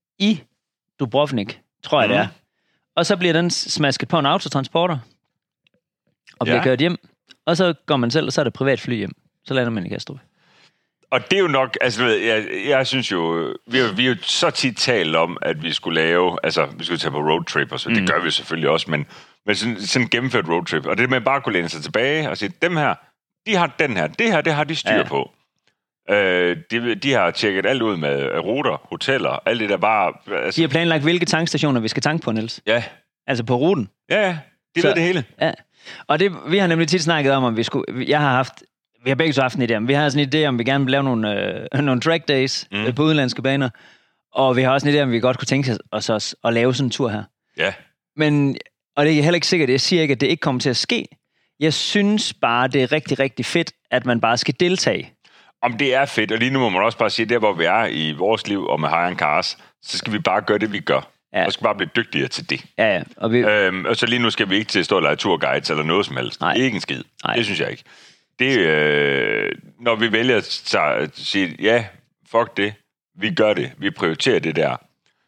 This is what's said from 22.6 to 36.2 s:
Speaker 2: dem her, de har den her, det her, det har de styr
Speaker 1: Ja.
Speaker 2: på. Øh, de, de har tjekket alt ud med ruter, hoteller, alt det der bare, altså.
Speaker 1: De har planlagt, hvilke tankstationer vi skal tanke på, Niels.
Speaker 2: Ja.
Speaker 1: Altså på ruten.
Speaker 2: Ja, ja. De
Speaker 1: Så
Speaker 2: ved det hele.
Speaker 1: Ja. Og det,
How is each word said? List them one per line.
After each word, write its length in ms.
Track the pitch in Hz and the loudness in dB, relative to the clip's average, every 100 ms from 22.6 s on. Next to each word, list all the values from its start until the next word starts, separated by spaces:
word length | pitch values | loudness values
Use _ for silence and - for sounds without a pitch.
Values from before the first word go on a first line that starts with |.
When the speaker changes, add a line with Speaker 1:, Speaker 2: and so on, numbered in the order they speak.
Speaker 2:
dem 140 | 170 170 | -2 0
her, 180 | 139 85 _ _ _ _ 214 | 0 -2 _ _ _ _ -2
de 80 | |
har 200 | 190 165 - | 0 0 0
den 180 | 147 95 | -2 0
her, 100 | 78 | -2
det 260 | - 233 | 0 0
her, 80 | 170 | 2
det 120 | 160 | 2
har 120 | 147 | 0
de 100 | 151 160 | -2 -2
styr 160 | - | 0
Speaker 1:
Ja. 80 | 107 | 0
Speaker 2:
på. 280 | - 71 - _ _ _ _ _ _ _ - | 0 -2 -4 _ _ _ _ _ _ _ 0
Øh, 460 | 104 95 90 87 85 - | 2 4 2 2 0 -4
de, 240 | 117 120 | -2 -2
de 180 | 101 135 | -2 0
har 180 | 123 90 | 2 2
tjekket 360 | - 107 95 95 | 2 0 0 0
alt 160 | 131 | 0
ud 140 | 113 90 | 0 -2
med 420 | 73 71 67 78 | -2 -2 -2 -2
ruter, 480 | 87 131 135 76 - | -2 -2 -2 -4 -8
hoteller, 480 | 85 - 135 76 67 - | -6 -2 0 -2 -2 -2
alt 140 | 117 | -2
det 80 | 104 | 0
der 80 | 95 | 0
bare, 360 | 104 107 90 - - 92 | 2 2 0 -2 -6 -4
altså. 120 | 73 160 | -2 0
Speaker 1:
De 40 | |
har 60 | 160 | 0
planlagt, 340 | 165 170 160 | 0 0 0
hvilke 240 | 151 175 170 | 0 0 0
tankstationer 540 | 160 165 147 151 127 | 0 0 0 0 0
vi 80 | 110 | -2
skal 140 | - | -2
tanke 220 | 147 160 | -2 -2
på, 80 | - | -2
Niels. 280 | 110 113 - - | -4 -4 -6 0
Speaker 2:
Ja. 160 | 117 117 - _ _ - | 0 -2 -12 _ _ -4
Speaker 1:
Altså 180 | 120 | -2
på 120 | 113 123 | 0 0
ruten. 320 | 156 180 98 _ - | 2 0 -2 _ -4
Speaker 2:
Ja, 160 | 202 196 | 0 0
ja. 120 | 160 - _ _ 165 | -2 -10 _ _ 0
De 40 | |
Speaker 1:
Så 60 | 175 | 2
Speaker 2:
ved 60 | |
det 80 | 165 | 2
hele. 220 | 170 180 120 - | 2 0 -4 -4
Speaker 1:
Ja. 120 | 156 - _ _ - - - | -4 -4 _ _ -20 -10 -2
Og 120 | |
det, 140 | 156 | 2